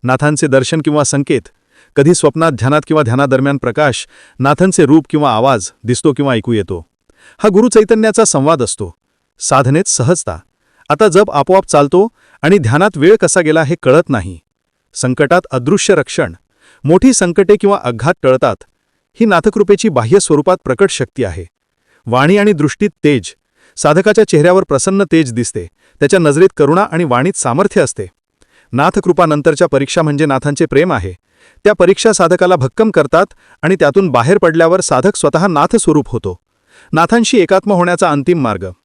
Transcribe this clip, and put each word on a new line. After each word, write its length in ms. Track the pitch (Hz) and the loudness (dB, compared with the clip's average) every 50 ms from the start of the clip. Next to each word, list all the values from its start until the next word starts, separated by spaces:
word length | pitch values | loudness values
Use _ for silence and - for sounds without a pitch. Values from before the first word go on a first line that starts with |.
| - | -2
नाथांचे 440 | 127 131 131 147 147 151 139 165 | -2 -2 0 0 -2 -2 -2 -2
दर्शन 340 | 143 135 135 131 - 165 160 | 0 0 0 0 0 -4 -4
किंवा 220 | 143 156 147 151 139 | -2 -2 -2 0 -2
संकेत. 380 | - - 139 143 - 156 117 - - _ _ _ _ _ _ _ _ _ | -2 -2 -4 -2 -2 -4 -4 -4 -10 _ _ _ _ _ _ _ _ _
कधी 180 | 147 135 160 180 | 2 2 2 2
स्वप्नात, 380 | - - 147 - 160 160 165 | 2 0 -2 0 0 -2 -2
ध्यानात 300 | 139 110 113 131 147 151 - | -2 -2 -2 -2 -2 -2 -2
किंवा 160 | - 156 156 147 | -2 -2 -2 0
ध्यानादरम्यान 540 | 113 123 135 143 135 135 127 135 139 143 | 0 -2 -2 0 0 0 0 0 -2 -2
प्रकाश, 500 | 135 - 123 110 151 151 139 113 - - _ _ - - _ _ - | -2 -4 -6 -2 -2 -2 -2 -2 -4 -12 _ _ -20 -20 _ _ -4
नाथांचे 460 | 127 139 147 - 180 190 175 - 165 | -2 -2 0 2 0 0 2 2 2
रूप 200 | 127 147 160 139 _ | 4 4 2 2 _
किंवा 240 | - 151 147 135 113 | -4 -2 0 0 0
आवाज 360 | 110 120 139 131 104 92 - _ _ - | 0 0 0 0 -2 -4 -10 _ _ -6
दिसतो 300 | 107 123 - - 156 131 | -6 -6 0 0 -2 0
किंवा 200 | - 143 139 123 | 0 -2 -2 -2
ऐकू 200 | 110 - 123 117 | -2 -2 -2 -4
येतो. 320 | 104 95 - 95 85 - _ _ _ _ _ _ _ _ _ _ | -4 -4 -6 -10 -12 -12 _ _ _ _ _ _ _ _ _ _
हा 120 | _ - 214 180 | _ 0 2 2
गुरु 160 | 202 240 240 | 4 2 4
चैतन्याचा 560 | - 220 214 - 226 220 220 220 208 - 220 | 4 2 4 4 2 2 2 0 2 0 0
संवाद 380 | - - 143 135 151 165 139 120 | 0 0 0 0 0 0 0 -2
असतो. 320 | - - - 104 87 - _ _ _ _ _ _ _ _ _ | -6 -6 -10 -12 -14 -14 _ _ _ _ _ _ _ _ _
साधनेत 480 | - - 139 135 135 127 139 165 202 | -4 -2 0 0 2 2 0 0 0
सहजता. 500 | - - - 120 135 180 - - 107 85 80 _ _ _ _ _ _ _ _ _ - | -2 -4 -2 0 -2 -2 -2 -4 -10 -12 -12 _ _ _ _ _ _ _ _ _ -6
आता 180 | 151 151 220 | 0 2 2
जप 240 | 202 156 190 214 208 | 4 4 2 2 2
आपोआप 340 | - 143 135 - 185 190 - | 0 -4 0 2 0 0 2
चालतो 420 | - - 147 143 139 - 180 208 233 _ _ _ _ _ _ | 2 2 2 2 2 2 0 0 0 _ _ _ _ _ _
आणि 160 | - 156 196 | 0 2 2
ध्यानात 400 | 202 131 107 127 151 190 214 - | 2 2 0 0 0 0 -2 0
वेळ 180 | 143 139 180 220 | 0 2 2 4
कसा 260 | - - 160 - 185 | 4 2 0 0 0
गेला 220 | 165 151 156 160 156 | 0 2 0 0 0
हे 120 | 131 175 - - | -2 -4 -2 0
कळत 260 | 131 127 160 175 - | 2 2 2 0 -2
नाही. 300 | 139 107 82 98 90 80 _ _ _ _ _ _ _ _ _ _ _ | -6 -6 -6 -10 -16 -18 _ _ _ _ _ _ _ _ _ _ _
संकटात 480 | - - 127 127 - 147 135 175 180 - - | -6 -4 -4 -2 -2 0 0 0 -2 -2 -4
अदृश्य 440 | - 127 120 143 156 147 - - 190 | -8 -6 -2 0 0 0 2 0 0
रक्षण. 380 | 156 135 - - - 143 90 85 _ _ _ _ _ _ _ _ _ - | 0 0 -4 -4 -6 -6 -6 -8 _ _ _ _ _ _ _ _ _ -2
मोठी 300 | 143 165 190 - 262 254 | 0 2 4 4 2 2
संकटे 420 | - 196 175 165 - 190 175 208 202 | 2 -2 0 0 0 2 2 2 2
किंवा 180 | - 196 202 - - | 2 -2 -2 -2 -4
आघात 300 | 127 120 110 120 160 185 _ - | -6 -6 -4 -4 -4 -4 _ 0
टळतात. 320 | 135 131 131 - 127 101 _ - _ _ _ _ _ _ _ _ _ _ - | 0 0 2 0 -2 -2 _ -12 _ _ _ _ _ _ _ _ _ _ -2
ही 60 | 226 | 0
नाथकृपेची 640 | 214 185 170 - 214 - 233 202 175 202 - - 214 | 0 0 0 0 0 0 0 2 2 2 0 0 -2
बाह्य 300 | 151 123 113 113 170 202 | -2 -2 0 2 0 0
स्वरूपात 380 | - - 151 147 143 185 180 180 _ | 2 2 0 0 2 0 -2 -2 _
प्रकट 260 | - 127 - 202 185 | -6 -2 0 -2 -2
शक्ती 340 | - - 131 - _ - 117 | -2 -6 -8 -8 _ -8 -6
आहे. 220 | 95 80 87 85 - _ _ _ _ _ _ _ _ _ _ _ | -6 -6 -12 -16 -18 _ _ _ _ _ _ _ _ _ _ _
वाणी 320 | 110 117 127 143 156 196 | -2 0 0 2 2 2
आणि 160 | 208 202 214 202 | 2 2 0 0
दृष्टीत 360 | 147 151 135 - _ 208 202 _ _ - | 0 -2 -2 -2 _ -4 -6 _ _ 0
तेज. 300 | 147 143 120 90 - - _ _ _ _ _ _ _ _ | 0 0 0 -4 -8 -20 _ _ _ _ _ _ _ _
साधकाच्या 500 | - - 151 151 180 190 214 208 226 214 | -2 0 2 2 2 2 2 2 2 2
चेहऱ्यावर 360 | - - 151 151 180 180 190 185 | 2 2 2 4 4 2 2 0
प्रसन्न 400 | - 143 131 - 196 190 196 196 - | 0 -4 -2 -2 -2 -2 -2 -2 0
तेज 220 | - 165 156 123 113 | 0 0 0 -2 -4
दिसते, 340 | 117 120 - - 104 87 87 _ _ _ _ _ _ | -6 -6 -6 -8 -12 -12 -12 _ _ _ _ _ _
त्याच्या 200 | 143 139 196 185 | 0 2 2 2
नजरेत 300 | 165 151 139 156 185 190 - | 2 2 2 2 2 2 2
करुणा 260 | - 147 139 165 185 208 - | 0 0 2 2 0 0 -2
आणि 120 | 165 165 175 | -2 -4 -2
वाणीत 340 | 143 120 120 139 185 - | 0 0 0 0 -2 -4
सामर्थ्य 440 | - - 131 120 156 196 202 - 202 | -4 -4 -4 -2 -2 -2 0 0 0
असते. 240 | 151 120 - - 98 90 _ _ _ _ _ _ _ _ _ _ _ _ - | -2 -2 -4 -12 -14 -14 _ _ _ _ _ _ _ _ _ _ _ _ -4
नाथकृपानंतरच्या 960 | 123 147 180 - 202 - 185 165 - 175 156 151 147 139 165 156 - 180 | -2 -2 0 -2 -2 -2 0 0 0 0 0 0 0 0 0 0 0 -2
परीक्षा 340 | 151 143 135 139 - - 175 | 0 0 -2 -2 -2 -2 -2
म्हणजे 240 | 156 151 143 143 156 | -2 -2 -2 -2 -2
नाथांचे 400 | 147 135 131 - 147 143 - 170 | -2 -2 -2 -2 -4 -2 -2 -4
प्रेम 280 | - - 139 165 185 151 | 0 0 0 0 0 -2
आहे. 200 | 113 - 95 87 _ _ _ _ _ _ _ _ _ _ | -4 -6 -8 -12 _ _ _ _ _ _ _ _ _ _
त्या 100 | 208 208 | 0 2
परीक्षा 380 | - 180 170 196 - - 226 - | 4 2 2 2 2 0 0 2
साधकाला 420 | - 180 165 180 175 185 180 185 | 2 2 0 2 2 2 2 2
भक्कम 360 | 151 127 131 _ - 220 220 | 0 -2 -4 _ -2 -2 2
करतात 340 | - 170 143 - - 165 196 _ _ _ _ _ _ _ | 2 0 0 2 0 0 0 _ _ _ _ _ _ _
आणि 140 | - 160 190 | -2 -2 0
त्यातून 340 | 175 160 285 - 196 196 170 | 2 0 2 2 2 0 2
बाहेर 280 | 123 120 117 143 196 | 0 0 2 2 0
पडल्यावर 440 | 214 - 170 160 165 165 165 175 190 | 2 2 0 2 2 2 2 2 0
साधक 340 | - - 143 127 131 202 202 | 0 -2 -2 0 0 0 -2
स्वतः 320 | - - 147 131 160 185 | 0 -2 0 0 0 0
नाथ 280 | 202 165 143 151 190 - | 0 0 0 0 0 0
स्वरूप 340 | 220 - 175 151 147 131 - | -2 0 0 0 -2 -2 -4
होतो. 300 | - 113 - 98 87 _ _ _ _ _ _ _ _ _ _ _ - | -10 -8 -8 -10 -12 _ _ _ _ _ _ _ _ _ _ _ 0
नाथांशी 460 | 156 170 165 226 240 226 - - 220 | 0 0 2 2 0 0 2 2 0
एकात्म 320 | 175 - 190 190 - 208 | 2 2 0 0 0 0
होण्याचा 380 | 202 175 175 175 175 170 196 170 | 0 0 0 0 0 0 0 -2
अंतिम 300 | 147 143 131 175 180 160 | -2 -2 0 -2 -2 0
मार्ग. 280 | 135 113 104 92 92 92 90 _ | -2 -4 -4 -6 -8 -14 -14 _